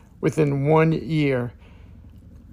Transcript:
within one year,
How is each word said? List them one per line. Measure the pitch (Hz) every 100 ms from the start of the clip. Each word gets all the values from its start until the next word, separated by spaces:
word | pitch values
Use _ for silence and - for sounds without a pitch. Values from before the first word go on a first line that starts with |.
| - -
within | 120 135 147 139 143
one | 156 160
year, | 160 120 156 143 127 120 - - - - - - - - - -